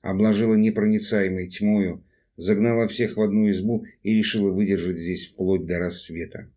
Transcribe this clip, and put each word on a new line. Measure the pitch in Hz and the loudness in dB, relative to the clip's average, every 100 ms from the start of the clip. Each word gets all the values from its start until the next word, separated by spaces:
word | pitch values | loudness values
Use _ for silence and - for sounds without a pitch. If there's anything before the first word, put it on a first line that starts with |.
обложила | 90 95 107 104 113 | -4 0 2 2 2
непроницаемой | 107 110 107 107 107 - 107 95 92 90 | 4 2 2 0 0 0 0 0 -2 -6
тьмою, | - 104 104 95 82 _ _ _ - | -2 0 2 0 -4 _ _ _ -6
загнала | 87 101 117 117 110 | 0 2 2 2 0
всех | - 113 107 | 0 -2 0
в | |
одну | 107 107 107 | 0 2 2
избу | 92 104 113 - _ | 2 0 -2 -6 _
и | 98 110 | 0 2
решила | 104 110 98 | 2 0 0
выдержать | 92 101 95 87 85 | 2 0 0 -2 -4
здесь | 85 90 - | -4 -6 -8
вплоть | - 92 95 82 | -4 0 0 0
до | 87 | -2
рассвета. | 90 - - 85 82 - - | -2 -4 -8 -10 -10 -14 -18